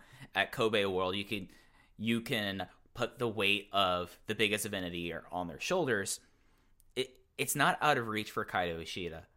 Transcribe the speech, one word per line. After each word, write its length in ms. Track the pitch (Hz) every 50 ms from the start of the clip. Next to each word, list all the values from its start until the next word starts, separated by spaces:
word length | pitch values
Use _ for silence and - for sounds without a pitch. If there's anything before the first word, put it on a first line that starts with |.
| - - - - 135 - -
at 160 | 95 98 -
Kobe 320 | - - 110 110 110 107 101
World. 320 | 98 92 92 92 92 92
You 80 | 104 98
can, 240 | - 110 101 95 - - - - - _ - _ _ _ -
you 220 | 107 117 117 117
can 480 | 113 - 139 110 104 98 95 95 90 - - - - - -
put 240 | - 123 110 - -
the 80 | 123
weight 420 | 113 101 107 101 98 101 101 98 -
of 440 | - 98 98 90 90 90 90 - - - - -
the 60 | 110
biggest 280 | 107 110 101 104 104 -
event 220 | 107 104 95 92
of 60 | 87
the 60 | 87 87
year 260 | 85 85 82 80 - -
on 160 | 78 90 90 85
their 120 | 73 65
shoulders. 600 | - - 185 190 160 135 113 101 98 - - - - _ _ _ _ _ _ _ _ _ _ _ - - -
It, 220 | 123 131 - - - _ _ _
it's 200 | - 131 - -
not 220 | 143 139 175 160 -
out 180 | - 151 147 131
of 80 | 117
reach 240 | 110 107 107 107 -
for 140 | - 113 104
Kaito 360 | - - 98 90 87 82 82
Ishida. 440 | 82 - - 98 90 82 80 78 - - _